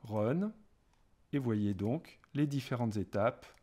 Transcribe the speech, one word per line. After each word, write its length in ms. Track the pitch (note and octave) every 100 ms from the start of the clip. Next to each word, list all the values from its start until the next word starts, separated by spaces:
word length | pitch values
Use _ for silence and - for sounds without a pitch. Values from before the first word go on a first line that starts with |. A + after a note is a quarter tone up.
Run, 500 | A#2 G#2+ G#2+ D#3+ G3+ - - _ _ _ _ _ _
et 40 | D3
voyez 360 | B2 G#2+ G2+
donc 460 | G2 G2+ C#3+ - - -
les 140 | C#3+ D3
différentes 500 | C#3 B2 B2 A#2+ G#2
étapes 480 | F2+ G#2 A2 - - -